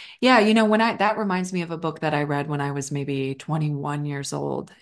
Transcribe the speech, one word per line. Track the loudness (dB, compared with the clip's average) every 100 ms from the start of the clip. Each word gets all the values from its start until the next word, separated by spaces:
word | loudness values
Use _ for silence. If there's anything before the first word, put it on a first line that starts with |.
| -20 0
Yeah, | 6 6
you | 6
know, | 6
when | 4 4
I, | 2 2
that | 0 0
reminds | -2 -2 -2
me | -4
of | -4
a | -4
book | -4 -2
that | -2
I | 0
read | 0 -2 -2
when | -2
I | -2
was | -4 -4
maybe | -6 -4 -4 -4 -6
twenty-one | -4 -2 -2 -2 -4 -4
years | -4 -6 -6
old, | -6 -4 -6 -8 -14